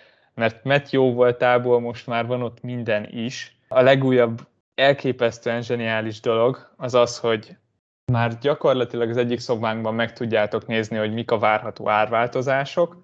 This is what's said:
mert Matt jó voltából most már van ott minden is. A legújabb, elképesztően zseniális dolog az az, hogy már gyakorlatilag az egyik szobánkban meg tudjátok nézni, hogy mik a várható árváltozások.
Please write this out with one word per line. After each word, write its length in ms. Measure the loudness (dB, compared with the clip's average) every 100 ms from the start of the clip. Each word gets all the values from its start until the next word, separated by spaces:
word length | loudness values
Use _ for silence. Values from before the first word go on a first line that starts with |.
| _ _ _
mert 300 | -4 -2 -2
Matt 260 | 0 0 0
jó 220 | 2 2
voltából 680 | 4 2 4 2 2 4 2
most 260 | 0 -8 -6
már 200 | -4 -2
van 160 | -4
ott 200 | -6 -8
minden 440 | -10 -6 -2 -2 -4
is. 460 | -8 -8 -8 -14 _ -2
A 120 | 4
legújabb, 600 | 6 6 4 4 2 0 -12 _ _
elképesztően 880 | 0 2 2 -2 -2 -2 -2 -6 -6
zseniális 580 | -4 -4 -2 -2 -4 -4
dolog 520 | -2 2 2 0 -10 -12
az 180 | -2
az, 240 | 2 2 0
hogy 380 | -2 -2 -6 -20 _ _ _ _ -2
már 260 | 0 0 -2
gyakorlatilag 680 | -2 0 2 2 0 -2 -2
az 60 | 0
egyik 220 | -2 -2
szobánkban 560 | -4 -4 -2 -4 -4
meg 180 | -4 -4
tudjátok 540 | -6 -2 0 0 -2 -4
nézni, 300 | -4 -2 -4
hogy 160 | -4
mik 180 | -4 -2
a 80 | 0
várható 500 | 2 0 -2 -6 -2
árváltozások. 1080 | 0 2 0 -2 -2 -2 -2 -2 -2 -2 -4